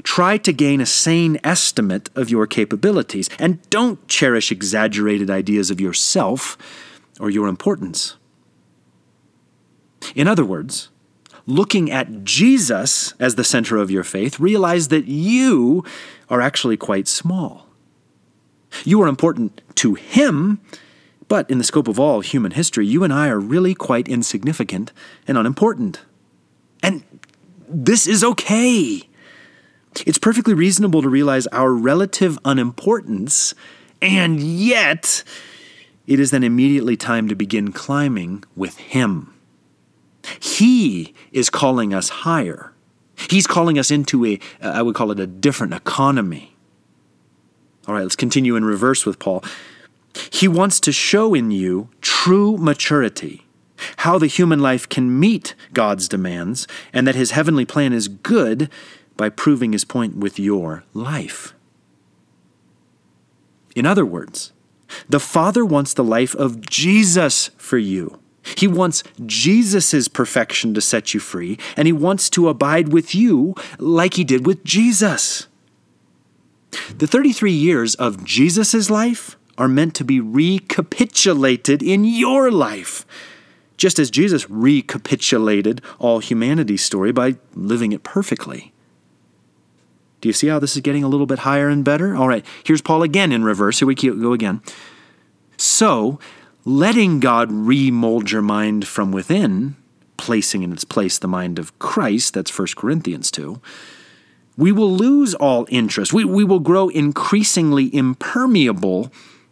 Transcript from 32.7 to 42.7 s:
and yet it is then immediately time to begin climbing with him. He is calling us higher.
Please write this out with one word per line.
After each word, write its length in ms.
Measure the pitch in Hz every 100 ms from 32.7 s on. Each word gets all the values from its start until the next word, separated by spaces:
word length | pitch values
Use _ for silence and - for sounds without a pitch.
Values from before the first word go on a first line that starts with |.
| 123 196 226 110 101 117 - - - - - _ -
and 400 | 185 190 170 156
yet 800 | 151 170 220 240 160 165 - - - - - - - - _ _ -
it 120 | 135
is 120 | 139
then 140 | 135
immediately 520 | 120 120 139 143 120 113
time 320 | - 117 110
to 60 |
begin 380 | 101 101 110 101
climbing 720 | - - 139 143 110 87 101 - -
with 220 | 95 -
him. 560 | - 131 117 85 - _ _ _ _ _ _ _ _ _ - -
He 720 | - - 226 254 160 90 80 _ _
is 200 | 131 120
calling 420 | - 139 127 107
us 160 | 95 90 -
higher. 480 | 160 165 92 - -